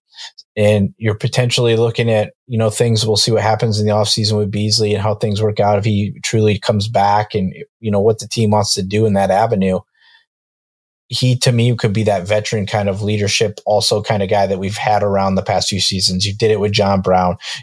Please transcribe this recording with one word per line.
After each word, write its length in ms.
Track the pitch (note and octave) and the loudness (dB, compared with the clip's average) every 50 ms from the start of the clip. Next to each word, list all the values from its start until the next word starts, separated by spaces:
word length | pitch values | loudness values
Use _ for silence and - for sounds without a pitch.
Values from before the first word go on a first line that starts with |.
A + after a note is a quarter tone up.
| _ _ _ - - - - - - _ _ | _ _ _ -20 -20 -20 -20 -20 -20 _ _
And 380 | G#2+ G#2 G#2 G#2+ G#2 G2 F#2+ - - | 0 2 2 4 2 0 -2 -4 -4
you're 180 | A2+ G#2+ G#2 | -4 -4 -2
potentially 600 | - - A#2+ - - B2 A#2+ - - B2 A#2 A2+ | -2 -4 -2 0 0 0 0 0 0 2 2 2
looking 340 | A2 A#2 A#2 A2+ - A#2 A#2 | 2 2 0 0 0 0 0
at, 240 | A2 G#2+ G#2+ - - _ _ | 2 0 0 -2 -6 _ _
you 100 | - A#2+ | -6 -2
know, 140 | A2 A2 A2 | -2 0 0
things, 340 | G#2+ - A#2+ A#2 A2+ A2 A2 | 0 0 0 2 2 0 0
we'll 120 | A2 G#2+ | 0 0
see 160 | G2+ - - A2+ | 0 2 2 0
what 100 | G#2+ G2+ | 0 2
happens 380 | A2 A2 A2+ B2 A2+ G#2 G#2 | 0 0 0 0 0 0 0
in 60 | G#2+ | 0
the 60 | G#2+ G#2 | 2 2
offseason 460 | G#2+ G#2+ G2+ - - A2 G#2 G#2+ G#2+ | 2 0 0 0 -2 0 0 0 0
with 140 | G#2 G2 G2 | 0 -2 -2
Beasley 420 | G#2 G#2 G#2+ G2+ - A2 G#2 G#2 | -2 -2 0 0 0 0 0 0
and 80 | G2 G2 | 0 0
how 140 | A2 G2+ | -2 -2
things 260 | - - G#2+ G#2 G2 - | -2 -2 -2 -2 0 -2
work 160 | - G#2+ - | 0 0 0
out 200 | G#2 G2+ G#2 G2+ | 2 2 2 2
if 60 | G2+ | 2
he 340 | A2+ G#2 G2+ G#2 G2 - - - | 0 0 0 0 -2 -6 -8 -6
truly 360 | - - A2 G#2+ G#2+ G#2 F#2+ | -2 0 2 2 2 2 0
comes 280 | - - A2 G#2 G2+ | 0 0 0 0 0
back 480 | A2 A2+ G2+ G2 G2+ G2+ G#2+ G#2 - - | 0 0 2 2 4 2 2 0 -2 -2
and, 180 | G#2+ F#2+ F#2 - - - - _ _ | -2 -2 -4 -6 -8 -14 -18 _ _
you 100 | A2+ A2 | -4 -2
know, 100 | G#2 G2+ | 0 2
what 200 | G2 A2+ A2 - | 2 2 0 0
the 80 | - G2+ | -4 -8
team 220 | - - A2+ G#2+ | -4 -2 0 2
wants 220 | G#2 G#2+ G2+ - - | 2 2 0 0 -2
to 80 | - F#2+ | -4 -4
do 220 | F#2+ G2+ G#2+ A2 | -2 0 0 2
in 100 | G#2+ G2+ | 2 2
that 180 | G2 G2 F#2+ F#2 | 2 2 2 2
avenue. 480 | G2 A2+ A2+ A#2 G2 F#2+ F#2+ F#2 F#2 - _ _ _ _ _ - _ _ _ _ _ _ _ _ _ _ _ _ _ _ _ _ _ _ - | 2 2 2 0 0 0 0 -2 -2 -4 _ _ _ _ _ -20 _ _ _ _ _ _ _ _ _ _ _ _ _ _ _ _ _ _ -10
He, 280 | B2+ - - B2+ B2 B2 | -4 0 2 2 2 2
to 120 | - C3 A#2+ | 2 0 2
me, 220 | A#2 A#2 B2 A#2+ | 2 2 2 2
could 160 | A2 - A2+ G2 | 0 0 0 0
be 120 | A2 A2 | 0 0
that 220 | G#2+ G2+ F#2+ F2 | 0 0 0 0
veteran 400 | F#2 G#2 G#2+ G#2+ - - G#2+ F#2+ | 0 -2 -2 -2 -2 -4 -4 -4
kind 220 | - - G#2+ G2+ G2+ | -2 -2 -2 -2 -2
of 140 | F#2+ G2+ G#2 | -2 -2 -2
leadership, 580 | G2+ G#2+ G#2+ G#2 G2+ - - A2+ G2+ - - - | -2 -2 -2 0 0 0 0 0 -2 -4 -4 -2
also 340 | - G#2 G#2 - - C3 - | 0 0 0 2 0 0 -2
kind 220 | - - A2+ G2+ G2 | 0 -2 -2 -2 0
of 80 | F2+ | 0
guy 160 | G#2 G2+ G2 | 0 0 2
that 120 | F#2+ G2 F#2 | 0 0 -2
we've 180 | G2 F#2+ G#2 | -4 -4 -6
had 260 | - - A2+ G#2+ G2+ G2+ | -4 -2 0 0 0 0
around 320 | G#2 G2 G2 G2 G2 F#2+ | 0 0 0 0 0 0
the 80 | F#2+ F2+ | 0 0
past 260 | - G2+ F2+ - - | 0 -2 -2 -2 -2
few 120 | - F#2+ | -2 -2
seasons. 440 | - - G#2 F#2 F#2 - F#2 F#2 F#2+ | -2 -2 -2 -2 -2 -2 -2 -2 -2
You 100 | G2+ G2+ | -4 -2
did 160 | G#2+ A2+ G#2+ | 0 2 2
it 100 | G#2+ G2 | 2 2
with 120 | G2+ G#2 G#2 | 0 0 0
John 300 | G#2+ G2+ G2 G2 F#2+ F#2 | 0 2 2 2 0 2
Brown. 340 | - F#2 F#2 F2+ F2+ F2 - - - - - | 2 2 2 2 0 -2 -4 -8 -12 -14 -12